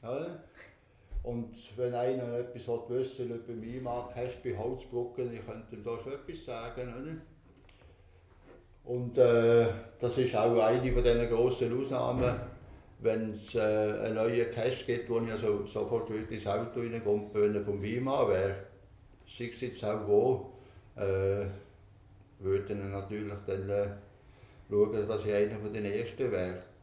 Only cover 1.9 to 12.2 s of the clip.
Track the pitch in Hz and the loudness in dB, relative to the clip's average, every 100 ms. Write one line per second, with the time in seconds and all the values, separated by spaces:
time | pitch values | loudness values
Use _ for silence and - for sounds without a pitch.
1.9 | 120 127 131 120 120 123 120 120 117 - | 0 0 0 -2 -4 -6 -8 -4 -4 -2
2.9 | 123 131 - 117 117 120 117 113 127 127 | -2 -2 -4 -6 -6 -8 -10 -8 -8 -6
3.9 | 120 123 120 123 123 127 104 117 131 - | -6 -8 -6 -6 -4 -6 -4 -4 -6 -6
4.9 | 120 120 - 123 113 113 113 110 107 110 | -4 -4 -4 -6 -6 -10 -12 -12 -12 -8
5.9 | 117 131 139 - 160 - 113 117 123 123 | -8 -8 -10 -10 -14 -10 -10 -8 -8 -10
6.9 | 117 147 160 - - - - - - - | -8 -10 -12 -14 -20 -20 -20 -20 -20 -20
7.9 | - - - _ - - - - - - | -20 -20 -20 _ -20 -20 -20 -20 -20 -6
8.9 | 123 120 127 123 117 117 117 117 - - | -4 -2 6 8 8 8 8 6 0 -10
9.9 | - 120 127 123 117 117 117 110 123 127 | -4 -2 2 2 4 4 6 6 4 4
10.9 | 120 123 117 117 113 123 127 117 123 135 | 4 6 4 4 4 4 4 0 0 -2
11.9 | 127 123 127 | 0 0 2